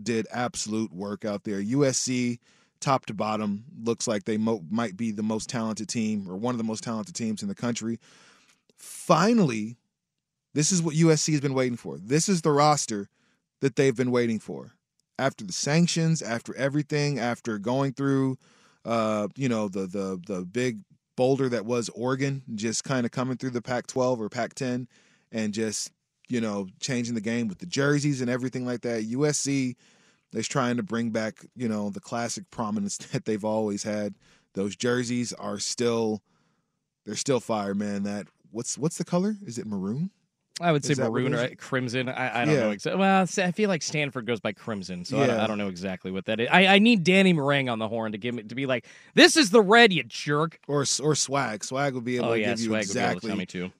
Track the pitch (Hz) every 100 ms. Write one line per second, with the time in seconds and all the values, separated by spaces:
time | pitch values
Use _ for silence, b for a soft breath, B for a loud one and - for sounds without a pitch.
0 | 104 113 101 117 123 - 107 110 107 85
1 | 101 104 107 101 110 98 104 135 135 123
2 | 131 123 120 120 b b b _ 147 131
3 | - 104 107 107 104 101 127 - 113 110
4 | 120 104 113 107 110 110 78 110 113 95
5 | 117 104 107 110 - 120 110 104 101 120
6 | 110 104 92 95 120 120 113 110 123 110
7 | 90 87 113 104 101 95 120 113 113 113
8 | b b b b b b _ _ - -
9 | - 160 208 233 151 110 110 120 _ _
10 | _ _ _ _ _ 139 151 180 165 156
11 | 165 156 - 147 139 131 127 120 82 71
12 | 104 151 208 175 156 143 151 143 - 104
13 | 98 _ _ _ _ _ 135 - 135 117
14 | 123 123 117 110 - 69 - _ _ _
15 | _ - 135 - 101 - 143 160 175 170
16 | 160 160 107 117 - - 135 151 143 147
17 | 143 131 120 117 120 107 104 131 139 127
18 | 139 135 135 131 b b b b 113 117
19 | 110 107 104 127 135 110 104 98 95 101
20 | 95 92 87 92 90 117 127 107 - _
21 | _ - 127 135 131 120 107 120 98 104
22 | 127 131 139 135 127 107 113 107 - 131
23 | 117 131 127 123 131 120 - 123 - 131
24 | 127 120 104 123 107 - 127 123 120 b
25 | b b b 113 107 104 110 104 - _
26 | _ _ - 120 110 101 95 - - 123
27 | 120 117 107 117 110 90 90 135 143 147
28 | 147 131 120 123 127 131 123 120 120 113
29 | 110 127 151 143 139 139 127 123 b b
30 | b b b 110 - 143 123 120 95 113
31 | 117 110 110 - - 123 117 107 104 98
32 | - 117 117 110 - - 107 107 101 -
33 | - 127 - 107 107 110 107 101 107 107
34 | 104 - b b b 98 101 92 123 123
35 | 117 123 113 - 101 104 - - 120 113
36 | 110 107 - _ _ _ _ _ _ _
37 | 104 104 143 123 - 107 101 101 104 101
38 | 101 104 87 _ _ 107 - - 156 -
39 | 180 175 202 202 185 117 107 98 95 131
40 | 190 - _ _ _ - 170 147 - 131
41 | 117 120 127 120 127 - - 131 127 127
42 | 127 123 127 117 151 143 107 101 151 185
43 | 196 190 180 208 180 214 208 165 - 156
44 | 143 127 110 113 107 - 117 104 90 90
45 | 87 139 131 113 110 104 101 87 95 92
46 | 92 95 107 110 123 180 190 202 226 220
47 | 165 190 190 160 139 139 127 110 107 113
48 | 110 104 120 120 107 120 135 123 B B
49 | B 214 320 330 208 226 190 233 233 160
50 | 117 - 147 147 160 - - 143 127 -
51 | 147 143 - 139 120 107 - 127 143 127
52 | 117 123 120 113 104 110 113 107 98 120
53 | 120 117 110 92 92 92 92